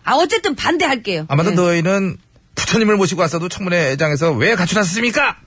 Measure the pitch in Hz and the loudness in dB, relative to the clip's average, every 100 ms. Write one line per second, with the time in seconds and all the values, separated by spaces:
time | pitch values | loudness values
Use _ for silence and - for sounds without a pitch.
0 | - 277 339 453 392 269 - 320 330 262 | -2 0 2 0 -2 -2 0 0 0 -2
1 | 208 170 156 139 175 175 175 170 170 196 | -2 -6 -2 0 2 2 2 2 2 0
2 | 190 - _ _ _ - - 226 214 208 | -2 -6 _ _ _ -10 -2 0 2 2
3 | 180 175 165 165 175 - 185 175 143 135 | 2 0 -2 -2 -6 -6 -2 0 0 0
4 | 156 143 165 123 170 214 175 202 185 202 | 0 0 0 2 0 2 0 0 0 0
5 | 240 262 269 - | -2 0 -2 -4